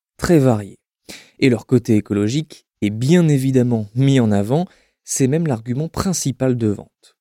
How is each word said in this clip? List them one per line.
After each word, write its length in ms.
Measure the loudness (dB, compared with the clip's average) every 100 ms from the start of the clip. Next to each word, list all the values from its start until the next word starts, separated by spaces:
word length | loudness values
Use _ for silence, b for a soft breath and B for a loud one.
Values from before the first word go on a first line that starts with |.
| _ _
très 240 | 0 2
variées. 400 | 4 0 -4 -16 _ _ -20 B B B
Et 120 | 0
leur 160 | 0 0
côté 280 | 0 2
écologique 720 | 0 0 -2 -2 -4 -6 -14 _ _
est 80 | -6
bien 380 | -2 2 4 4
évidemment 580 | 2 0 0 2 -2 -4
mis 240 | -2 2 2
en 140 | 2
avant, 340 | 0 0 -2 -4 b b b
c'est 240 | -12 -2 0
même 180 | 0 -2
l'argument 420 | -4 -6 -6 -6
principal 680 | -6 -6 -4 -4 -4 -2 0
de 100 | -2
vente. 500 | -4 -8 _ _ _